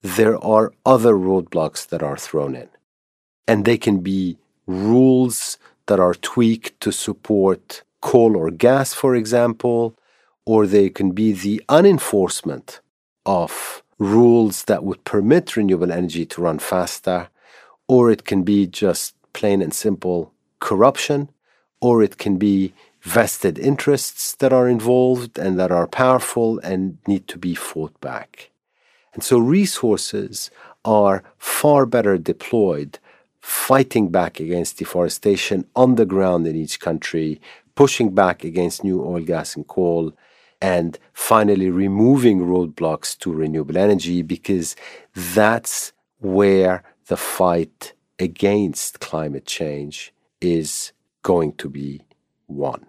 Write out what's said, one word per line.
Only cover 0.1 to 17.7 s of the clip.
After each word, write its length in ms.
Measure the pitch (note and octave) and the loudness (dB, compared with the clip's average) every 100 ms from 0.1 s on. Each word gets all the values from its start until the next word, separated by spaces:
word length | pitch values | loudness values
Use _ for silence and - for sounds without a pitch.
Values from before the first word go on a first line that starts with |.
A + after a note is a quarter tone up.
| F2+ A2 A2+ | 0 2 2
are 280 | - G#2+ A2 _ - | 2 2 2 _ 2
other 280 | C3 A#2 | 4 6
roadblocks 720 | G#2 F#2 F#2+ E2 E2+ D#2 - - | 4 2 0 0 -4 -4 -6 -10
that 140 | E2+ | -6
are 140 | D2 C#2+ | -6 -8
thrown 380 | - D#2 C#2+ | -6 -4 -4
in. 140 | B1+ - _ _ _ _ _ _ _ - | -8 -14 _ _ _ _ _ _ _ 0
And 180 | A2 | 0
they 140 | G#2 A#2 | 2 0
can 220 | A2+ G2 | 0 -2
be 380 | F2+ F#2+ F#2 E2+ _ _ - | -2 -4 -4 -6 _ _ -10
rules 920 | F#2 G#2 A#2+ C3 B2+ B2+ A2+ - - _ _ - | -4 2 4 4 4 2 -2 -10 -12 _ _ 0
that 140 | G2+ | 2
are 140 | F2+ | 2
tweaked 680 | F2 - - A#2 A2+ - _ | 0 -6 0 2 0 -6 _
to 120 | - | -6
support 920 | G2+ - G#2 - G#2 F#2+ F#2 _ - _ _ | -6 -8 -10 -2 2 2 0 _ -20 _ _
coal 360 | - B2+ A#2 G2+ | 2 4 4 2
or 140 | D#2+ | -2
gas, 440 | E2+ A#2+ C3+ C3 | 2 2 4 0
for 200 | - C3+ | -2 0
example, 800 | B2 A2 A#2+ A#2+ A2+ B2 A#2 A#2 A2+ _ _ _ _ - | 0 0 0 0 0 -2 0 -2 -6 _ _ _ _ 0
or 200 | A2 G#2+ | 2 4
they 220 | G2+ G2 | 4 2
can 220 | - G2 | 2 -2
be 220 | F#2 A2 | 0 0
the 300 | F#2+ G2 G#2+ - | 0 -4 -6 2
unenforcement 1120 | D3 G3 E3+ - G#2 F2+ - - C2+ - - _ _ _ _ - | 6 6 4 0 0 0 -2 -8 -10 -14 -20 _ _ _ _ -4
of 560 | F#2+ E2 - - - _ _ | -2 -2 -8 -12 -14 _ _
rules 680 | G2 A2 A#2+ A#2 A2 - | 2 6 6 6 2 -2
that 180 | - F#2+ | -2 -2
would 200 | F2+ F2+ | -2 -8
permit 520 | - G#2+ G2+ D#3+ - - | -4 -2 2 2 2 -2
renewable 360 | G2+ F#2 F2+ | 0 0 0
energy 320 | F2 F2+ E2 | -2 -4 -6
to 160 | D#2+ - | -8 -4
run 180 | F2 D#2 | -4 -4
faster, 680 | - F#2 E2+ - - F2+ F2 _ _ - _ | -4 -2 -4 -6 -4 -6 -6 _ _ -20 _